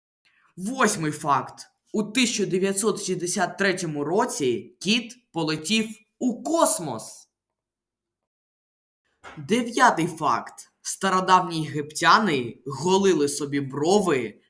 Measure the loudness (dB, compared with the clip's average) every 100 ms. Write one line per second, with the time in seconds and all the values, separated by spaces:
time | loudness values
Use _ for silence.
0 | _ _ _ _ _ -12 -6 0 0 2
1 | -4 -4 0 0 0 -14 -20 _ _ -4
2 | -2 0 0 0 0 0 0 0 -2 -2
3 | -4 -4 -4 -2 -2 0 -2 0 -4 -4
4 | -2 0 0 0 -2 -2 -6 -8 -2 -2
5 | -2 -16 _ -4 -2 -2 -2 -2 -2 -8
6 | _ -6 -4 -4 -2 2 2 0 -4 -8
7 | -10 -18 -20 _ _ _ _ _ _ _
8 | _ _ _ _ _ _ _ _ _ _
9 | _ _ -20 -12 -2 0 0 4 4 4
10 | -2 -2 0 -2 -4 -16 -20 _ -10 -4
11 | 0 0 4 4 4 -4 -4 -6 -6 0
12 | 6 6 6 0 -2 -8 -10 -4 2 4
13 | 4 4 2 -2 -4 -4 -4 -2 4 4
14 | 4 0 -2 -10